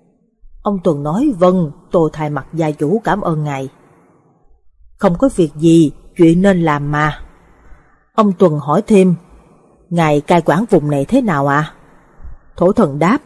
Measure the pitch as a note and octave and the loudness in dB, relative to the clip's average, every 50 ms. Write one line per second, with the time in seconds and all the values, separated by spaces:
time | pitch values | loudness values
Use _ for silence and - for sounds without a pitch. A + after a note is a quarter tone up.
0 | _ _ _ _ _ _ _ _ - - - - - G#3 G3+ F#3 E3+ F#3 D3 C#3+ | _ _ _ _ _ _ _ _ -20 -20 -20 -8 -6 -6 -6 -2 -2 -2 -2 -2
1 | C#3+ D3+ E3 A3 D4 D4+ G#3+ E3 F3+ F3+ F#3 F#3 E3 C#3+ - - _ _ - F3 | -4 -4 -2 -2 -2 -2 0 2 2 2 2 0 -2 -4 -6 -14 _ _ 0 0
2 | D#3+ D3+ - D#3 D3+ D3 D3 C3+ - - - D#3+ E3 D3+ D3 - D#3 D3 G3+ A3+ | 0 0 -2 -6 -6 -6 -6 -8 -8 -8 -6 -4 -4 -4 -4 -4 -2 -2 -2 -2
3 | - D#3+ E3+ C#3+ - F3 D#3+ D#3 D3 D3 C#3 C3+ C3+ - - _ _ _ _ _ | -2 -2 -4 -2 -2 -4 -4 -4 -4 -6 -8 -8 -10 -12 -16 _ _ _ _ _
4 | _ _ _ _ _ _ _ _ _ _ _ _ _ _ _ _ - - _ _ | _ _ _ _ _ _ _ _ _ _ _ _ _ _ _ _ -20 -20 _ _
5 | G#3 F#3 E3+ - C4+ C4+ - - E3+ D3 - D3 D#3+ E3 E3 E3 D#3+ C#3 - - | -2 -2 0 0 0 0 0 0 -2 -2 -2 0 2 4 6 6 4 2 0 -8
6 | _ - _ - E3 E3 E3 F3+ G3 G3+ F#3 F3 E3 D#3 D3 C#3+ C#3+ D3 D3 D3 | _ -14 _ 2 4 4 4 4 2 2 2 2 0 0 -2 -2 -4 -4 -2 -2
7 | D3+ D3+ C#3 - - - _ _ _ _ _ _ _ - - - _ _ _ _ | -2 -2 -4 -8 -14 -20 _ _ _ _ _ _ _ -20 -20 -20 _ _ _ _
8 | _ _ _ A3+ G#3+ G3+ F3+ - G3 E3 D3+ D3 - D3+ D3 D3+ - - A3 F#3+ | _ _ _ 0 0 0 2 2 2 2 2 -2 -2 -2 -2 -2 0 2 4 4
9 | F#3+ F#3 E3 - - _ - - _ _ _ _ _ _ _ _ _ _ E3+ E3+ | 4 4 2 -2 -6 _ -20 -20 _ _ _ _ _ _ _ _ _ _ -4 -2
10 | D#3+ D3+ D3 D3 - - F3+ E3+ D#3+ - D3 F3+ A#3 - G3 D#3 D3 D3 D3 C#3 | 0 0 0 0 0 0 0 2 2 0 0 -2 0 0 0 0 0 0 -2 -2
11 | C#3 - A3 C#4 B3 G#3 D#3+ C#3 C#3 C#3+ C#3 D3 D#3 - - _ _ _ _ _ | -2 0 0 0 0 0 -2 -2 0 0 0 -2 -2 -4 -10 _ _ _ _ _
12 | _ _ _ - - - - - _ - _ - F3 F#3 G#3 A#3+ G3 C#3+ C3+ D3 | _ _ _ -20 -18 -18 -18 -20 _ -20 _ 0 0 0 2 2 0 0 0 -2
13 | D#3+ F3+ B3+ D4 - | 0 0 0 -2 -4